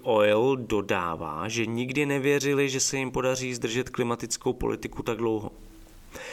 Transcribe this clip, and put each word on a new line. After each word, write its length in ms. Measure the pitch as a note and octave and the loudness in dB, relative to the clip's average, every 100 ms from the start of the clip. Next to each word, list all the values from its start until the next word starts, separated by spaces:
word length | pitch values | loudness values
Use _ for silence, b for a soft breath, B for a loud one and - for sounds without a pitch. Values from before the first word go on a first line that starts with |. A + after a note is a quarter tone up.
Oil 540 | C3 G#2+ G#2 G#2+ B2+ C3+ | 2 6 6 6 4 2
dodává, 920 | A2 G#2+ F#2+ G2 F2 D#2+ D#2+ D2+ G2+ | 0 0 2 0 0 -4 -6 -4 -4
že 180 | A#2 A2 | -2 -2
nikdy 400 | A#2 B2+ C3+ C#3+ | -2 -2 0 0
nevěřili, 640 | C#3 C#3 C#3+ C3+ C#3 C#3 | 2 2 2 2 2 2
že 100 | C3 | 0
se 180 | - C3+ | -2 -2
jim 140 | B2+ | -2
podaří 420 | C3+ B2+ B2 B2+ | 0 0 0 -2
zdržet 360 | A#2+ A#2+ A#2+ B2 | -4 -2 -2 -2
klimatickou 640 | - A#2 A#2 A2+ - B2+ | 0 0 -2 -4 -4 -2
politiku 500 | A#2+ A#2 A2 - - | 0 -2 -2 -6 -6
tak 140 | A#2+ A2 | -4 0
dlouho. 340 | A#2 A2 G#2 - - - - - - B B | 0 0 -4 -12 -20 -20 -20 -20 -18 B B